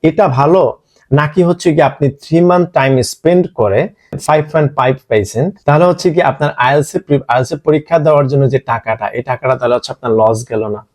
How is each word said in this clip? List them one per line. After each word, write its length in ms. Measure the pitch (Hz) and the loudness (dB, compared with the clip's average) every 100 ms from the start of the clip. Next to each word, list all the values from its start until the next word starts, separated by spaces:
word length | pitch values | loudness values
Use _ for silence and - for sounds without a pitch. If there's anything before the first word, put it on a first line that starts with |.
| 160 | 0
এটা 160 | 156 190 127 | 2 0 2
ভালো, 220 | 143 185 135 - _ _ _ 139 | 2 4 2 -2 _ _ _ 0
নাকি 220 | 147 170 175 | 0 0 0
হচ্ছে 180 | 175 175 151 | 0 0 2
কি 60 | 143 | 0
আপনি 180 | 139 139 - | 0 -4 -4
থ্রি 160 | - 165 175 | -2 2 4
মান্থ 180 | 180 175 - | 2 0 0
টাইম 140 | 135 131 117 | 2 0 -2
স্পেন্ড 300 | - 160 180 180 - | -2 0 2 0 -2
করে 200 | 104 101 170 _ _ 143 - | 0 0 -2 _ _ -10 -2
ফাইভ 140 | 156 151 | 0 0
পয়েন্ট 180 | 160 147 143 | -2 -2 0
ফাইভ 140 | 127 131 _ | -2 -2 _
পাইছেন, 360 | 113 98 110 160 - - | -2 -2 -4 -6 -4 0
তাহলে 200 | 147 180 | 2 2
হচ্ছে 180 | 175 180 | 2 0
কি 80 | 165 160 | 2 0
আপনার 180 | - 147 - 127 | 0 -4 -2 0
আইএলটিএস 260 | 147 143 180 | 0 -2 -6
এ 20 | - | -2
প্রি-, 200 | 143 - | -4 0
আইএলটিএস 180 | 120 123 151 | -2 0 -4
এ 20 | - | -2
পরীক্ষা 300 | 151 151 165 151 | -2 0 0 2
দেওয়ার 200 | 147 139 | 2 2
জন্য 120 | 139 135 | 2 2
যে 60 | 131 - | 0 -4
টাকাটা, 340 | 117 113 110 104 120 | -6 -4 -6 -4 -6
এই 60 | 123 | -6
টাকাটা 240 | 123 131 127 | -4 -2 -2
তাহলে 160 | 120 120 | 0 -2
হচ্ছে 140 | - 123 | -4 -10
আপনার 160 | 123 110 | -2 2
লস 180 | 110 113 120 | 2 0 -4
গেল 100 | 113 110 104 | -6 -6 -8
না? 60 | - | -14